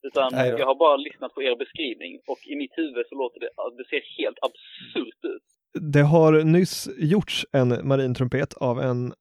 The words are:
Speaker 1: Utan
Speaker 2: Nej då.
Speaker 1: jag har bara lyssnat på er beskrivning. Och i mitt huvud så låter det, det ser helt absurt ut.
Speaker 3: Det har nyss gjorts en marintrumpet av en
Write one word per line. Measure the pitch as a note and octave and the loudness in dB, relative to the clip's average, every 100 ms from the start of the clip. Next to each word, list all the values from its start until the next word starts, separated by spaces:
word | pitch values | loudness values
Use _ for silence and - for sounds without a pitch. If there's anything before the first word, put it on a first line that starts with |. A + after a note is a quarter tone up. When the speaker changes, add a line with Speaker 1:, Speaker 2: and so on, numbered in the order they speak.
Speaker 1:
Utan | C#3 D3 C3 | -2 -2 0
Speaker 2:
Nej | C3 B2+ | 0 0
då. | A#2 | 0
Speaker 1:
jag | C3 | 0
har | |
bara | C3+ D#3+ C#3 | 4 4 4
lyssnat | D3 - C3 | -2 -12 -12
på | - | -4
er | C3 A#2+ | -4 -2
beskrivning. | C3+ - D3 G#2+ F2 - - | -6 -8 -8 -8 -14 -16 -12
Och | C3+ - | -12 -10
i | D3 | -10
mitt | C3+ - | -8 -6
huvud | D#3 A#2+ A#2 | -6 -6 -8
så | |
låter | C#3 B2 - | -6 -8 -6
det, | A#2 - G2+ B2 | -12 -8 -10 -10
det | B2 | -8
ser | D3 - - | -8 -8 -6
helt | A2 A#2+ | -6 -4
absurt | C3 - - - - - C4+ _ | -6 -6 -20 -20 -8 -8 -8 _
ut. | D#4 - _ _ _ F#3 D#3 | -10 -10 _ _ _ -10 2
Speaker 3:
Det | C#3+ | 4
har | D3 E3 D#3 D#3 | 6 6 6 6
nyss | D#3 F3 F#3+ - - - | 4 4 2 -4 -10 -4
gjorts | D3+ G3+ - - - | 0 2 0 -6 -2
en | C#3 B2 A#2+ C#3 | 2 2 0 0
marintrumpet | C3+ C3 B2 B2+ C3 D3+ | 0 0 -2 -2 -2 -4
av | - C3 A#2+ | -4 -4 -2
en | C3 B2 B2 - | -2 -4 -6 -10